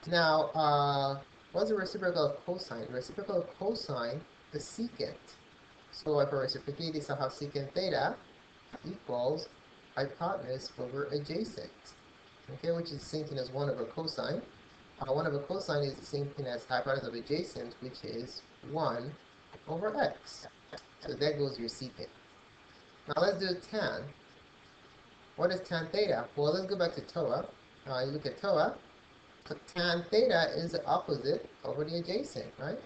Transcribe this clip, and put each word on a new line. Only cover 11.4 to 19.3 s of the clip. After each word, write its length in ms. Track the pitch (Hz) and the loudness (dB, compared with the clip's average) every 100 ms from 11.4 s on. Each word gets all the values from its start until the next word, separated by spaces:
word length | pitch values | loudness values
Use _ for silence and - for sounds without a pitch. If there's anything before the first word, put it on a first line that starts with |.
| 226 - 107 - - - - - - - - | -4 -6 -12 -16 -20 -20 -20 -20 -20 -20 -14
okay, 160 | 135 165 | -6 0
which 160 | 170 165 | 0 -2
is 140 | 143 | -8
the 40 | |
same 200 | - 156 147 | -6 -4 -4
thing 100 | 139 | -4
as 140 | 127 | -4
one 180 | 131 143 | 0 0
over 160 | 127 | 0
cosine. 560 | 113 - 160 - 120 175 - - - - - - | -2 -4 -4 -4 -2 -4 -6 -18 -20 -20 -20 -10
Uh, 120 | - | 0
one 140 | 139 165 | 2 2
over 140 | 143 | 0
cosine 420 | - 185 - 147 | -2 -4 0 2
is 120 | 143 | 2
the 120 | 135 - | -2 -4
same 200 | 143 143 | -2 -2
thing 180 | - 127 | -4 -4
as 180 | 120 | -4
hypotenuse 420 | - 127 139 131 113 | 0 0 2 0 0
of 80 | |
adjacent, 600 | 117 - 151 127 127 120 - | -6 0 0 0 -6 -8 -8
which 220 | 123 - | -10 -10
is 360 | 107 107 127 - - - 127 | -8 -6 -8 -10 -14 -18 -6
one 420 | 151 143 120 131 143 - | 0 0 0 -4 -10 -16